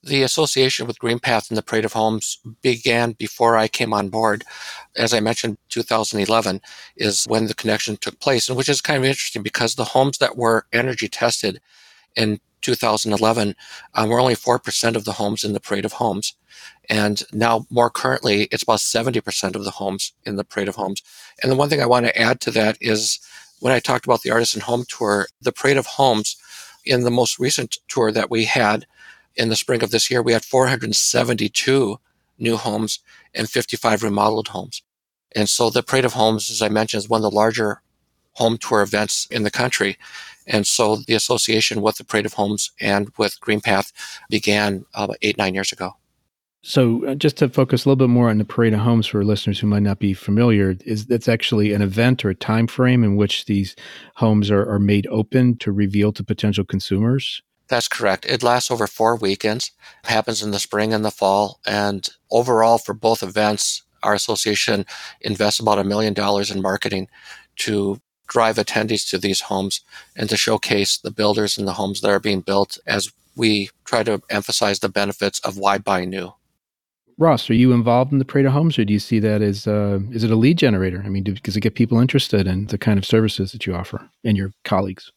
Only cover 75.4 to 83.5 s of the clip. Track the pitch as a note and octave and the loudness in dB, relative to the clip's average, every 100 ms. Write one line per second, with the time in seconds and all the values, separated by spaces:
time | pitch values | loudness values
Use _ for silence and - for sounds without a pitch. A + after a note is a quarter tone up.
75.4 | - F#2+ G2 G2+ G2+ F#2+ F#2 F#2+ F2+ - | -8 -2 0 2 0 -2 -2 -8 -10 -14
76.4 | _ _ _ _ _ _ _ - E3 C3 | _ _ _ _ _ _ _ 0 2 2
77.4 | - A2+ B2+ A#2+ A#2 A#2+ C3 C#3+ C3 C#3+ | 2 4 6 6 4 2 2 0 0 2
78.4 | C#3 C#3+ E3 C#3 G#2 G#2 - A2+ G#2+ G#2 | 2 4 2 2 2 0 2 0 2 2
79.4 | G#2 G2+ - G#2 G2+ G2 G2 A#2 A2 A2+ | 0 0 -2 0 0 -2 -4 -2 2 4
80.4 | B2+ E3 C#3 G2+ F#2 F#2 G2 G2 G2 F#2+ | 4 4 4 2 0 -2 -4 -4 -4 -4
81.4 | - G2+ G#2+ - A#2 A#2 B2+ C#3 - G#2 | -4 -2 -2 0 2 4 4 2 2 0
82.4 | F#2+ F#2 G2+ G#2 - G2+ G2 A2 A2 - | 0 -2 -4 -2 2 2 4 2 2 0
83.4 | F#2+ | -6